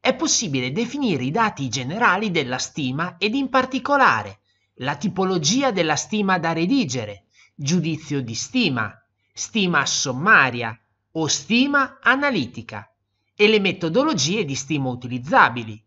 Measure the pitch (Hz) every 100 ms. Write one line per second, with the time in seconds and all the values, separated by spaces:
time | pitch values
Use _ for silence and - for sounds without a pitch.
0 | 233 262 320 - 185 135 127 156 233 285
1 | 262 156 127 175 160 - 135 117 127 190
2 | 233 180 220 170 123 127 - - 131 135
3 | 180 175 208 262 262 262 254 269 254 285
4 | 233 113 101 98 _ _ _ _ 127 147
5 | 208 - 185 185 147 247 269 190 160 147
6 | - 214 196 185 165 165 175 277 170 123
7 | 104 101 _ _ _ - 139 180 156 156
8 | - 143 120 113 - 254 208 127 104 -
9 | _ _ _ - - 226 185 156 135 -
10 | 143 123 185 202 135 120 113 107 _ _
11 | _ 160 156 - - 233 285 285 262 -
12 | 220 269 285 220 120 - 113 104 104 _
13 | _ _ _ _ 208 220 196 - 165 180
14 | 294 220 135 214 160 135 - 151 131 123
15 | 123 123 131 262 147 120 110 107